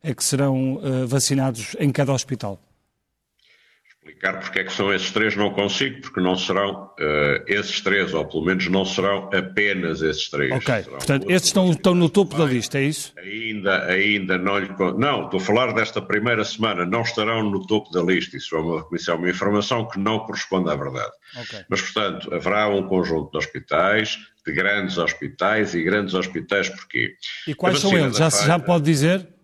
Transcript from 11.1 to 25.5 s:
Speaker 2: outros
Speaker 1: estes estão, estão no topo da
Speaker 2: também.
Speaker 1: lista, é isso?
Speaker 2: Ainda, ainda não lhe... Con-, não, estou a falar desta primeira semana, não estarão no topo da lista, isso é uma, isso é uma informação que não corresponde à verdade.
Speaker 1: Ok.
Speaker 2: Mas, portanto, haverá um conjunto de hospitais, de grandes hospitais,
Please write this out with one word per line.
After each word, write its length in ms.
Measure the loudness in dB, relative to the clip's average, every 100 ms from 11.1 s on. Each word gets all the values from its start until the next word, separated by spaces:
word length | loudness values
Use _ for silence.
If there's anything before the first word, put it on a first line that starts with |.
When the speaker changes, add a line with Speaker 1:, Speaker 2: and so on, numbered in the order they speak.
| 0
Speaker 2:
outros 140 | 2 2
Speaker 1:
estes 120 | 4
estão, 240 | 2 2
estão 240 | 4 4 4
no 140 | 4
topo 220 | 4 2
da 80 | 2
Speaker 2:
também. 160 | 2 0
Speaker 1:
lista, 240 | -2 -2
é 40 |
isso? 300 | -2 -2 -10 -14
Speaker 2:
Ainda, 680 | -12 -8 -6 -2 0 2 2
ainda 520 | 2 4 2 0 0
não 220 | 2 0
lhe... 80 | -2
Con-, 240 | 0 0 2
não, 260 | 2 0
estou 160 | -2 -2
a 40 |
falar 300 | 2 2 4
desta 280 | 0 0 -4
primeira 420 | -2 0 2 0
semana, 420 | -2 -2 -2 0 0
não 160 | 0
estarão 480 | 0 0 0 0 0
no 160 | -2 0
topo 260 | 0 0
da 120 | 0
lista, 320 | 2 2 0 -10
isso 180 | -4
é 60 | -2
uma, 260 | -2 -4 -4
isso 180 | -6 -2
é 40 |
uma 160 | 0 0
informação 580 | 0 0 0 2 -2 -2
que 100 | -4
não 220 | -2 -2
corresponde 500 | -4 -8 -2 0 0
à 60 | -2
verdade. 360 | -4 -6 -8 -12 -18 -16
Speaker 1:
Ok. 220 | -14 -14 -4
Speaker 2:
Mas, 120 | -4
portanto, 520 | -2 -2 -2 -4 -6 -4
haverá 320 | 0 2 2
um 180 | 2 2
conjunto 460 | 0 2 -2 -2
de 60 | -6
hospitais, 840 | -6 -10 -2 2 4 2 0 -6 -12 _ -6
de 60 |
grandes 460 | -2 0 0 -2 -2
hospitais, 760 | -2 -4 -10 -2 0